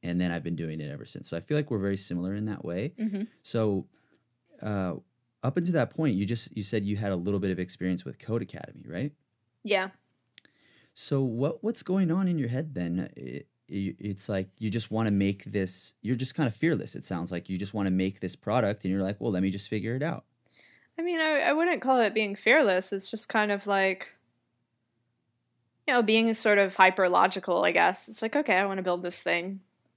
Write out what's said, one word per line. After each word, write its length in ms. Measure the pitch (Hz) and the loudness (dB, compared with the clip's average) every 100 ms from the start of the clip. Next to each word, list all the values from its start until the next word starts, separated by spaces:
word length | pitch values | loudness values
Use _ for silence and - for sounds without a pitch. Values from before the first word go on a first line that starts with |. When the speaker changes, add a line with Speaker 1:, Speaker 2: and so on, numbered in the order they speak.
Speaker 1:
And 160 | 85 90 | -2 0
then 120 | 90 | 0
I've 120 | 85 | 0
been 120 | 85 82 | -4 -4
doing 240 | 80 78 | -4 -6
it 100 | 73 | -8
ever 140 | 71 - | -10 -12
since. 240 | - - | -14 -8
So 80 | 85 | -8
I 20 | |
feel 180 | - 151 | -2 -2
like 140 | 147 | 0
we're 60 | 107 | 0
very 180 | 98 95 | 0 -2
similar 380 | - 87 92 104 | -4 -4 -4 -4
in 100 | 107 | -4
that 200 | - - | -6 -6
way. 280 | 87 143 - | -4 -6 -4
Speaker 2:
Mm-hmm. 240 | 214 196 226 _ | -4 -4 -6 _
Speaker 1:
So, 440 | - 117 107 98 - _ _ _ _ _ _ - | -4 0 2 0 -4 _ _ _ _ _ _ -10
uh, 340 | 107 101 90 80 - _ _ _ | -4 -2 -2 -4 -10 _ _ _
up 120 | 131 180 | -2 0
until 160 | 170 | 2
that 180 | 165 117 | 2 0
point, 240 | - 151 98 | 0 0 2
you 100 | 101 | 0
just, 300 | 117 - 107 | -2 -6 -8
you 60 | |
said 200 | 95 110 | -4 -2
you 140 | 101 101 | 0 -2
had 140 | 101 | -2
a 40 | 92 | -2
little 240 | 95 101 | 0 0
bit 120 | 95 | 0
of 80 | 90 | -2
experience 440 | 90 - 92 87 | -6 -4 -2 -2
with 140 | - - | -4 -10
Code 240 | - - | -6 -4
Academy, 420 | 92 - - 71 - | -6 -12 -14 -16 -10
right? 260 | 87 147 - _ _ _ _ | -6 -6 -8 _ _ _ _
Speaker 2:
Yeah. 260 | - 190 190 - _ _ _ - - _ _ _ _ - | -2 0 -2 -10 _ _ _ -20 -20 _ _ _ _ -12
Speaker 1:
So 260 | - 139 | -2 0
what, 420 | 131 117 139 156 | 0 0 -2 -2
what's 200 | 214 - | -4 -4
going 280 | - 190 175 | -2 2 2
on 160 | 180 185 | 2 2
in 120 | 165 | 0
your 100 | 120 | 0
head 240 | 151 160 | -2 -4
then? 380 | 107 87 90 - - | -4 -2 -2 -4 -8
It, 320 | 64 64 - _ - | -10 -10 -14 _ -10
it, 280 | 98 98 - | -6 -4 -4
it's 280 | 104 95 - | -8 -6 -4
like 200 | 98 95 - | -4 -4 -6
you 120 | 110 | -4
just 180 | 110 - | -2 -2
wanna 220 | 110 110 | 0 2
make 320 | 101 98 101 - | 2 2 0 -4
this, 480 | 104 92 - - - | -4 -2 -6 -16 -8
you're 140 | 107 123 | -4 -2
just 200 | 131 - | -4 -2
kinda 140 | 131 | -2
fearless, 440 | - 160 135 - - | 0 0 0 -4 -10
it 80 | |
sounds 280 | - 87 85 | -6 -6 -4
like. 180 | 87 92 | -6 -4
You 80 | 92 | -6
just 160 | 101 | -4
wanna 180 | 107 98 | -2 0
make 280 | 92 95 98 | 2 0 -2
this 160 | 92 - | -8 -6
product, 480 | 101 120 104 107 | -2 0 2 0
and 80 | 92 | -2
you're 120 | 98 | 0
like, 180 | 95 104 | -2 -2
"Well, 100 | 117 | -2
let 120 | 92 | 0
me 80 | 95 | 0
just 180 | 98 - | -2 -4
figure 260 | 107 107 131 | -4 -4 -4
it 60 | |
out." 240 | 156 - - _ _ _ - _ _ - | -4 -6 -12 _ _ _ -20 _ _ -6
Speaker 2:
I 60 | |
mean, 160 | 349 330 | -2 0
I, 220 | 311 294 | 2 2
I 120 | - | 2
wouldn't 280 | 302 349 285 | 2 2 2
call 160 | 254 254 | 2 4
it 160 | 214 220 | 4 2
being 200 | 208 202 | -2 0
fearless. 560 | 226 294 220 185 185 | 4 6 6 2 0
It's 200 | 196 - | -6 -8
just 180 | 220 - | -10 -2
kind 220 | 226 208 | 0 2
of 160 | 202 202 | 0 0
like, 480 | 196 190 185 - - _ _ _ _ _ _ _ _ _ _ _ _ _ _ _ _ - | 2 2 0 -8 -20 _ _ _ _ _ _ _ _ _ _ _ _ _ _ _ _ 2
you 60 | |
know, 80 | 247 | 4
being 320 | 214 220 226 | 6 4 4
sort 240 | 220 214 202 | 2 4 6
of 180 | 190 190 | 6 8
hyper-logical, 880 | 190 190 185 180 190 190 190 180 | 6 6 4 6 4 2 0 2
I 80 | 175 | 4
guess. 360 | 175 175 190 - | 4 4 2 -6
It's 120 | 220 | -6
like, 120 | 226 285 | -2 0
"Okay, 200 | 294 185 | 2 2
I 100 | 196 | 2
wanna 180 | 190 | 0
build 200 | 185 180 | -2 -2
this 180 | 180 - | -4 -6
thing. 380 | 170 170 185 196 - _ _ | -2 -2 -2 -8 -14 _ _